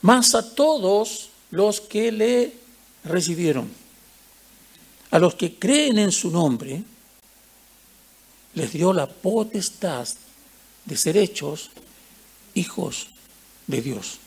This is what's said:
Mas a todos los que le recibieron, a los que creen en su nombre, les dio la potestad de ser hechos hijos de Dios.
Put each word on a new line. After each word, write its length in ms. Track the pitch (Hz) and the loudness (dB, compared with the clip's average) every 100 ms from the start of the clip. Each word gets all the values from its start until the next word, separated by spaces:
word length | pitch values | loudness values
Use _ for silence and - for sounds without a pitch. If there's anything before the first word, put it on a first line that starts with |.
Mas 320 | 180 254 240 247 | 6 6 6 2
a 180 | - | -2
todos 760 | - 294 302 185 202 226 - - - - | 0 2 2 2 2 0 -8 -16 -20 -10
los 320 | 170 208 208 | 0 0 0
que 300 | - 214 226 | -4 -2 -2
le 420 | 214 220 247 247 - - - - - | 0 2 2 0 -4 -20 -20 -20 -18
recibieron, 680 | 160 175 170 165 170 131 107 - - - - - - - - - - - - - - | -4 -2 -2 -2 0 0 -4 -12 -20 -20 -20 -20 -20 -20 -20 -20 -20 -20 -20 -20 0
a 80 | 165 | 4
los 160 | 175 | 4
que 220 | - 175 - | 0 -6 -4
creen 420 | 190 285 302 214 | 0 2 2 2
en 140 | 208 | 2
su 180 | 180 - | 0 -2
nombre, 540 | 165 156 120 - 143 220 - - - - - - - _ - _ - _ - _ - - | 0 0 0 -6 -10 -10 -18 -20 -20 -20 -20 -20 -20 _ -20 _ -20 _ -20 _ -20 -14
les 200 | - - | -8 -6
dio 200 | 156 175 | 0 2
la 140 | 185 139 | 2 -2
potestad 1000 | - 185 220 214 220 185 - 190 135 120 - - - - - - - - | -4 -2 0 -2 -4 -6 -6 -6 -4 -8 -12 -16 -20 -20 -20 -20 -20 -10
de 120 | - | -4
ser 200 | 160 180 | 0 2
hechos 540 | 185 - 143 151 - - - - - - - - - | 2 -2 -8 -8 -12 -20 -20 -20 -20 -20 -20 -20 -8
hijos 540 | - 175 - - - - - - - - - - | -6 -4 -6 -6 -8 -14 -20 -20 -20 -20 -20 -6
de 160 | 135 | -4
Dios. 380 | 123 107 92 - | -4 -8 -10 -16